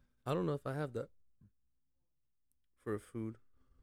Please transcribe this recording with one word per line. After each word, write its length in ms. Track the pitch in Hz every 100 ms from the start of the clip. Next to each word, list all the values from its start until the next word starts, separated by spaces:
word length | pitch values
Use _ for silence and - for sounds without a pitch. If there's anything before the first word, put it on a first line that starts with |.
| - _ 123
I 80 |
don't 120 | 160 170
know 80 |
if 120 | 143 -
I 60 |
have 200 | 139 147
that 160 | 120 - - - - - _ _ _ _ _ _ _ _ _ _ _ _ _
for 120 | 120 104
a 40 |
food. 380 | - 117 110 117 - - - -